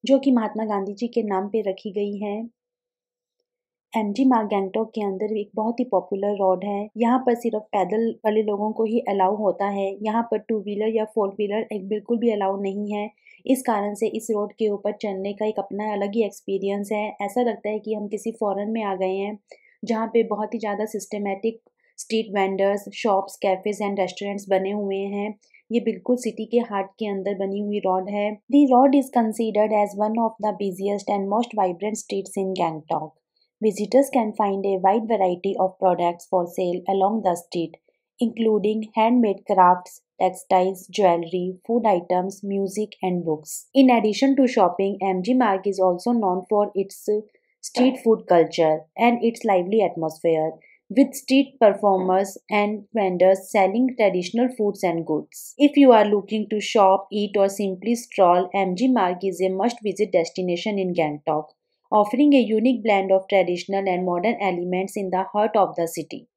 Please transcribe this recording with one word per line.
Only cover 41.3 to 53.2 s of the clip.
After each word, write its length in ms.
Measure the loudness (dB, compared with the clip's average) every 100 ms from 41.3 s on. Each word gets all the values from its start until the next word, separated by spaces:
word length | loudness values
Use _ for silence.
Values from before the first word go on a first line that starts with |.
| -4 -6 -8 -2
food 200 | 0 2
items, 500 | 0 2 -2 -2 -8
music 540 | -6 -2 -2 -4 -8 -4
and 200 | -4 -2
books। 320 | -2 -4 -6 -16 -2
In 200 | 4 6 6
addition 380 | 2 2 2 4
to 60 | 4
shopping, 500 | 4 2 2 -4 -2 -2
M 100 | -2
G 140 | 0 2
Marg 280 | 2 2 -2
is 60 | 2
also 380 | 2 2 0 0
known 200 | 0 -2 0
for 160 | 0 2
its 340 | -2 -6 -8 -4 -4 -4 _ _ _
street 420 | -8 2 2 2
food 240 | 2 0 4
culture 480 | 4 4 2 2 2 -4 0
and 260 | 2 2
its 220 | -2 -2 0
lively 360 | 2 2 2
atmosphere, 680 | 2 0 -6 -2 0 2 0 -6 _ _ _
with 240 | 2 2 0
street 360 | 2 2 2 _
performers 800 | 4 6 2 2 2 0 0 -8 _
and 320 | -2 0 -4 -6
vendors 560 | -2 0 4